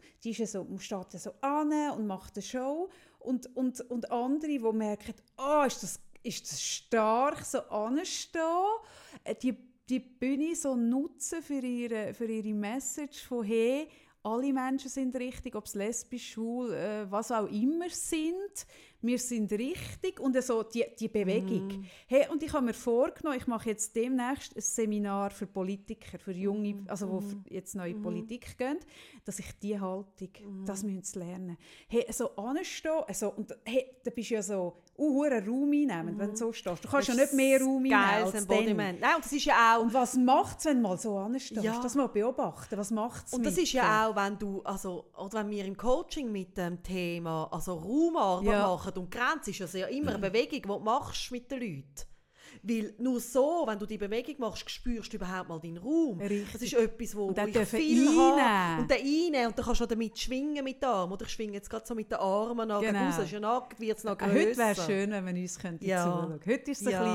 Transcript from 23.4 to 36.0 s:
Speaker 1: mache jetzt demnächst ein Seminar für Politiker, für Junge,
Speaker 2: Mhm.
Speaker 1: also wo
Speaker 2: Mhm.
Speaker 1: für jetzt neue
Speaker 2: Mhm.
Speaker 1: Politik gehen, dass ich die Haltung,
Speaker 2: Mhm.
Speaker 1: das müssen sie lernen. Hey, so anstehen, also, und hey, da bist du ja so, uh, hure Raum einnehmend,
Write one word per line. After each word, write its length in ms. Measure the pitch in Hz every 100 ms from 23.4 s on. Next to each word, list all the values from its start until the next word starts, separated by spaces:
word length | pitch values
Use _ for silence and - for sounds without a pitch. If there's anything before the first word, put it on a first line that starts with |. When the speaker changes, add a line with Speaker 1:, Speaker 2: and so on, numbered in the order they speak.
| -
Speaker 1:
mache 220 | 220 233
jetzt 260 | 214 -
demnächst 600 | 233 247 262 240 277 - -
ein 40 |
Seminar 720 | - - 220 208 202 196 202
für 160 | 202 196
Politiker, 720 | 196 185 196 196 220 - 175
für 140 | -
Junge, 420 | 180 196 208 208
Speaker 2:
Mhm. 100 | 202 196
Speaker 1:
also 200 | 196 196
wo 120 | 190
Speaker 2:
Mhm. 100 | 202 202
Speaker 1:
für 100 | 190
jetzt 220 | 185 185 196
neue 180 | 175
Speaker 2:
Mhm. 80 | 208
Speaker 1:
Politik 560 | 208 - 220 - - -
gehen, 200 | 254 339 - - - 247
dass 140 | - -
ich 140 | - -
die 180 | 202 208
Haltung, 520 | 190 190 196 - 185 -
Speaker 2:
Mhm. 200 | 202 190 190
Speaker 1:
das 160 | 190
müssen 220 | 208 190
sie 120 | - 196
lernen. 360 | 175 185 185 165 - - -
Hey, 180 | 233 220
so 220 | - 233
anstehen, 720 | - 220 302 381 - 311 311 -
also, 260 | 185 208
und 220 | - 202 -
hey, 240 | - 254 254 -
da 80 | 240
bist 200 | - 208
du 40 |
ja 80 | 220
so, 360 | 190 196 175 - _ -
uh, 160 | 302
hure 320 | 269 294 233 196
Raum 240 | 254 285
einnehmend, 460 | 294 285 170